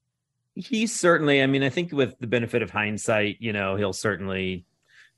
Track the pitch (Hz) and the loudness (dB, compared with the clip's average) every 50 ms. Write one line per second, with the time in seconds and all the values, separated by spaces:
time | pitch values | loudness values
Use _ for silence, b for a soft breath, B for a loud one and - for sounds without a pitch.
0 | _ _ _ _ _ _ _ _ _ _ _ - - - 226 220 220 214 - - | _ _ _ _ _ _ _ _ _ _ _ -12 -6 -2 0 0 0 0 0 2
1 | - 175 170 156 156 147 143 139 135 135 135 135 139 139 - 180 175 175 156 139 | 4 4 4 4 4 4 4 4 4 4 2 2 0 0 0 -2 -4 -2 0 0
2 | 135 - - - 123 113 120 120 117 110 - 123 110 92 - 107 107 104 107 101 | 0 0 -2 -8 -4 -2 0 0 0 0 -2 -2 -2 -2 -2 -2 -2 -2 -4 -4
3 | - - 113 107 104 104 95 - 113 113 104 101 98 95 98 101 104 98 95 - | -2 0 2 2 2 0 -2 -4 -6 -4 -2 -2 -2 -2 -2 -2 -2 -2 -2 -2
4 | - 110 98 85 98 95 95 95 95 92 92 87 - _ _ _ b b b b | -2 -2 -2 -2 -4 -6 -4 -4 -4 -4 -6 -8 -10 _ _ _ b b b b
5 | b b b | b b b